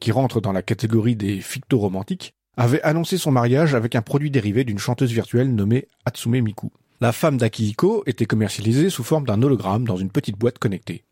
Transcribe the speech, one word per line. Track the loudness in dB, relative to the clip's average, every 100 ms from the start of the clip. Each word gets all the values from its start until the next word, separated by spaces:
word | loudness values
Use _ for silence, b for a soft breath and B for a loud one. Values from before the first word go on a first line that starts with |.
qui | -2
rentre | 0 2 0
dans | -2
la | -4
catégorie | -2 -2 0 2 2 0
des | -2 -4
fictoromantiques, | -8 -12 -2 0 0 -2 -6 -10 -10 _ _ -2
avait | 2 2
annoncé | 2 0 0 -2
son | 2
mariage | 2 4 4 4
avec | 2 0
un | -2
produit | 0 -2 0
dérivé | 0 2 0
d'une | 0 -4
chanteuse | -4 0 0
virtuelle | 0 0 0 2
nommée | 2 2 0 -2 _
Hatsume | -8 -6 -2 0
Miku. | 0 -4 -12 _ _ -2
La | -2
femme | 2 0 2
d'Akihiko | 0 0 -2 2 2 2
était | -2 -2 0
commercialisée | 2 0 0 0 2 2
sous | 0
forme | -2 0
d'un | 0 2
hologramme | 2 2 0 0 0
dans | -2
une | -2
petite | -2 -4 -2
boîte | -2 0
connectée. | -4 -4 -8 -14 _